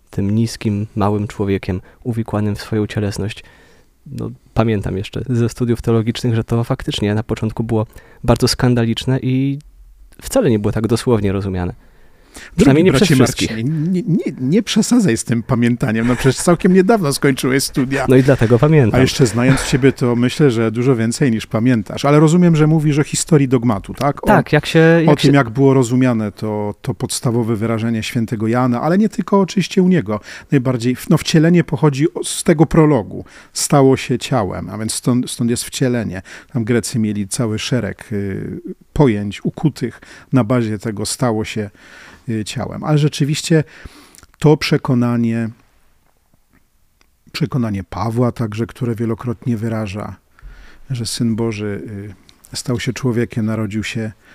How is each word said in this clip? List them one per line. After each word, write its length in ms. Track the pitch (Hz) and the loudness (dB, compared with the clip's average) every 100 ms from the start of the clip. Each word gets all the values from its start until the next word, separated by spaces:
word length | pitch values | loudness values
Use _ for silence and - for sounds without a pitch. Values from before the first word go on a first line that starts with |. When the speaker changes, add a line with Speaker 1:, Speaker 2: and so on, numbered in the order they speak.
| _ | _
Speaker 1:
tym 220 | - 98 | -4 0
niskim, 560 | 110 113 - 110 104 107 107 | 0 -2 -2 -4 -2 -4 -2
małym 320 | 101 104 104 | 0 0 -4
człowiekiem 540 | - 101 95 - 90 - _ | -4 -2 -2 -2 -6 -8 _
uwikłanym 520 | 127 113 - 104 104 101 | -8 -6 -4 -2 -2 -4
w 60 | |
swoją 260 | - 110 104 | -4 -4 -2
cielesność? 560 | 107 101 104 98 - - _ _ _ _ _ 147 | -2 -4 -4 -6 -8 -18 _ _ _ _ _ -16
No, 260 | 120 113 127 _ | -10 -10 -12 _
pamiętam 440 | - 113 104 95 92 | -2 0 0 -2 -6
jeszcze 240 | - - 113 | -8 -8 -2
ze 200 | 117 117 | 0 0
studiów 320 | - 120 113 | -2 -2 -2
teologicznych, 540 | 120 113 110 - 123 113 | 0 0 0 -2 -2 -2
że 80 | |
to 200 | - 117 | 0 -2
faktycznie 520 | 117 135 - - 104 107 | -2 -4 -6 -2 -2 -2
na 80 | |
początku 400 | - 113 113 - | -2 -4 -4 -4
było 240 | 117 113 110 - - - | -2 -2 -2 -8 -20 -6
bardzo 240 | 120 117 127 | 0 2 2
skandaliczne 720 | - 127 120 113 110 127 131 | 0 0 2 0 -2 -2 -2
i 400 | 131 131 139 139 - _ - - - - | -2 -2 -2 -6 -12 _ -20 -20 -20 -18
wcale 280 | - 262 170 | -2 0 2
nie 100 | 107 | 2
było 120 | 104 | 0
tak 160 | 110 110 | -2 0
dosłownie 440 | 117 127 110 98 | 0 2 0 0
rozumiane. 420 | 98 98 92 90 - - _ - _ _ - | -2 -4 -4 -6 -8 -18 _ -20 _ _ -20
Speaker 2:
Drogi 200 | - - | -6 2
Speaker 1:
Przynajmniej 280 | 139 143 | 4 6
nie 80 | 180 | 4
przez 140 | 131 180 | 4 4
Speaker 2:
bracie 160 | 131 | 4
Speaker 1:
wszystkich. 260 | 113 - 92 | 4 0 -4
Speaker 2:
Marcinie, 220 | 110 127 156 165 | -2 -4 -2 -2
nie, 100 | 185 | -2
nie, 320 | - 208 - 135 | 0 -2 -2 -4
nie 240 | 131 208 | 0 0
przesadzaj 540 | - 220 - 247 175 113 | 2 0 2 2 2 0
z 60 | |
tym 200 | - 117 | 0 -4
pamiętaniem. 640 | - 120 120 120 120 113 120 | 0 0 2 0 0 0 0
No 80 | 123 | 2
przecież 200 | 135 - | 0 2
całkiem 380 | 180 165 185 | 2 2 4
niedawno 400 | 190 185 226 143 | 4 4 2 2
skończyłeś 500 | 135 143 131 127 135 | 0 0 0 0 0
studia. 420 | - 147 131 135 131 | 0 -2 -2 0 4
Speaker 1:
No 60 | 131 | 6
i 80 | |
dlatego 360 | 135 131 113 120 | 6 4 4 4
pamiętam. 400 | 151 156 110 123 | 6 4 4 4
Speaker 2:
A 20 | |
jeszcze 240 | 131 - 120 | 2 2 0
znając 380 | 113 131 135 | 2 2 2
ciebie, 280 | - 131 135 | 0 2 2
to 240 | - 123 120 | 2 0 2
myślę, 360 | 123 - 147 | 0 2 2
że 200 | 113 113 | 2 0
dużo 240 | 110 127 117 | 0 0 2
więcej 360 | 113 - 139 | 0 0 0
niż 140 | 110 - | 0 -2
pamiętasz. 600 | 113 123 117 - - 139 | 0 2 2 -2 -2 2
Ale 140 | 147 | 4
rozumiem, 360 | 160 180 175 156 | 6 6 4 4
że 120 | 156 | 4
mówisz 320 | 160 151 143 | 4 2 0
o 40 | |
historii 440 | - - - 151 135 | 0 -2 2 2 4
dogmatu, 460 | 127 120 98 - | 2 0 -2 -6
tak? 300 | - 143 - | -4 -4 -2
O, 40 | - | 0
Speaker 1:
Tak, 260 | 185 - | 0 2
jak 120 | 151 - | 0 2
się, 140 | 165 160 170 156 | 4 4 4 4
Speaker 2:
o 20 | |
Speaker 1:
jak 100 | 143 | 4
Speaker 2:
tym, 100 | 139 | 4
Speaker 1:
się 60 | 139 | 4
Speaker 2:
jak 120 | 117 | 2
było 240 | 120 135 | 2 4
rozumiane 580 | 135 117 127 127 113 104 | 4 2 2 2 0 -4
to, 440 | - 110 107 104 - | -6 -6 -4 -6 -6
to 120 | - | -8
podstawowe 640 | - 131 - 131 117 113 107 | -4 -4 -4 -2 0 0 -2
wyrażenie 480 | 113 113 113 110 | -2 -2 -2 -2
świętego 440 | - 123 107 107 110 | -4 -4 -2 -2 -2
Jana, 340 | 123 127 120 | 0 0 0
ale 160 | 156 196 | 0 2
nie 120 | 220 | 0
tylko 300 | - - 196 | -2 0 0
oczywiście 440 | 185 196 - 190 | 2 0 0 2
u 40 | 185 | 2
niego. 320 | 175 98 104 - - - | 2 0 -6 -8 -16 -2
Najbardziej, 460 | 143 127 123 120 123 - | 0 0 -2 -2 -2 0
no, 80 | 160 | 0
wcielenie 460 | - 160 165 175 | 2 2 4 4
pochodzi 500 | - 151 151 131 170 | 2 0 0 2 -2
o-, 100 | - | -2
z 200 | - - | -8 -4
tego 220 | - 160 156 | 0 2 4
prologu. 600 | 160 151 127 98 95 - - - | 4 4 2 -2 -10 -14 -20 -14
Stało 440 | - - 147 135 131 | -6 0 4 4 4
się 200 | - 123 | -2 -4
ciałem, 520 | - 127 98 90 98 | -2 -2 -2 -6 -10
a 80 | 104 | -8
więc 160 | 110 | -6
stąd, 380 | - 143 123 - | -4 -2 -2 -2
stąd 180 | - 117 | -4 -2
jest 140 | 120 | -2
wcielenie. 580 | - - 131 120 98 92 - - - | -6 -4 -2 -2 -4 -8 -14 -20 -8
Tam 100 | 120 | -6
Grecy 360 | 110 120 - 120 | 0 -2 -2 -2
mieli 280 | 107 104 98 | -2 -2 -4
cały 320 | - 113 110 | -4 -4 -4
szereg, 520 | - 123 98 - - | -2 -4 -4 -10 -8
y, 500 | 101 98 101 - - 254 - _ - | -6 -4 -6 -8 -12 -12 -16 _ 2
pojęć 500 | 139 104 101 - 185 | 2 2 -4 -6 -8
ukutych 560 | - 151 - 113 - - - - | -2 -4 -2 -10 -10 -20 -20 -2
na 100 | 131 | 0
bazie 360 | 107 127 107 107 | 2 0 0 -4
tego 260 | 117 101 107 | -6 -6 -6
stało 400 | - 123 110 107 | -2 -2 -2 -4
się, 240 | 110 101 _ - - - - - | -6 -8 _ -20 -20 -20 -16 -8
y, 160 | 110 104 | -6 -6
ciałem. 380 | - - 101 | -8 -8 -6
Ale 140 | - 151 | 0 2
rzeczywiście 680 | 151 - 143 151 - 160 - - - - - - _ - | 2 0 -2 -2 0 0 0 -10 -20 -20 -20 -20 _ 0
to 180 | 151 156 | 4 4
przekonanie, 920 | - 147 - 120 120 120 117 117 113 - _ _ _ _ _ _ _ _ _ _ _ _ _ _ _ _ _ | 2 -2 0 0 2 0 0 -2 -4 -10 _ _ _ _ _ _ _ _ _ _ _ _ _ _ _ _ _
przekonanie 520 | - 143 135 113 98 | -6 -4 -2 -2 -4
Pawła 480 | - 90 113 117 120 | -6 -6 -4 0 -2
także, 340 | - 110 107 113 | -2 -6 -4 -6
które 300 | - 120 107 | -6 -6 -4
wielokrotnie 640 | 113 110 120 113 127 110 | -4 -4 -6 -6 -4 -4
wyraża, 580 | 113 110 104 101 - 98 _ _ - - - - - | -4 -4 -6 -8 -12 -14 _ _ -20 -20 -20 -18 -10
że 160 | 120 107 | -8 -6
Syn 300 | - 117 110 | -2 -2 -2
Boży, 460 | 113 104 104 101 117 101 101 90 _ _ - | -4 -4 -6 -8 -10 -14 -14 -18 _ _ -16
y, 20 | - | -12
stał 220 | - 120 | -6 -4
się 140 | 135 | -4
człowiekiem, 520 | - 127 113 117 120 107 | -4 -2 -2 -2 -4 -4
narodził 380 | 110 107 107 | -4 -4 -6
się 280 | - 117 107 - _ | -6 -8 -10 -12 _